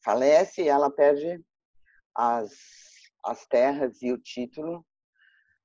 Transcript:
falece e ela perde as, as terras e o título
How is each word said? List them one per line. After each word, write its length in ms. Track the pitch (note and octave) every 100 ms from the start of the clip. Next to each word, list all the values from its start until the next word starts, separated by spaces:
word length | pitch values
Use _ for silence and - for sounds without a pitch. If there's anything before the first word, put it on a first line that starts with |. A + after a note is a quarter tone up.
falece 580 | - A2+ C#3 D#3 F#3+ -
e 60 | D#3
ela 220 | C#3+ C#3+
perde 520 | C#3+ D3 C#3+ E3 F3 - _ _ _ _ _ _
as, 380 | - A#2 A#2 G#2+ - - - - - _ _
as 220 | - A#2 -
terras 560 | A#2+ C3 C#3+ C3 -
e 100 | B2
o 60 | B2
título 680 | - - B2 - D#3+ E3+ - _ _ _ _ _ _ _